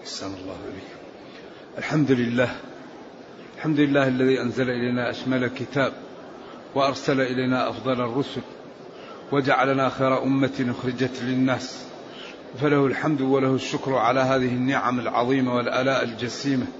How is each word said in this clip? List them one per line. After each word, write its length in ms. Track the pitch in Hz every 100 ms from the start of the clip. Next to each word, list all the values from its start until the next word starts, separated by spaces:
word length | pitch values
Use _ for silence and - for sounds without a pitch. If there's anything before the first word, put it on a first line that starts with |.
أحسن 240 | - - 98
الله 280 | 95 92 90 -
إليك. 100 | 95 98 - - - - - - - - -
الحمد 340 | 117 156 135
لله، 380 | 131 120 120 120 - - - - - - - - - - -
الحمد 220 | 156 147
لله 280 | 147 139 135
الذي 340 | 127 131 131
أنزل 280 | 123 117 127
إلينا 400 | 123 123 123 120
أشمل 380 | 110 127 131 123
كتاب 460 | - 120 143 127 - - - - - - - - 135
وأرسل 460 | 139 127 - 135
إلينا 480 | 131 127 127 127 117
أفضل 320 | 117 113 127
الرسل 400 | 123 120 139 - - - - - - - - - -
وجعلنا 580 | 139 135 131 131 135 131
خير 340 | 123 135 131
أمة 500 | 123 135 135 135 123 120
أخرجت 420 | 127 120 131 -
للناس، 640 | 123 127 131 123 - - - - - - - - - 120
فله 240 | 147 143 139
الحمد 360 | 120 156 151
وله 340 | 131 135 131 131
الشكر 400 | - 147 - 131
على 240 | 110 131
هذه 280 | 131 135 127
النعم 520 | 123 127 135 107 123
العظيمة 560 | 110 117 120 135 127 123
والآلاء 480 | 117 120 127 131
الجسيمة 640 | 117 110 120 - 139 135 113 -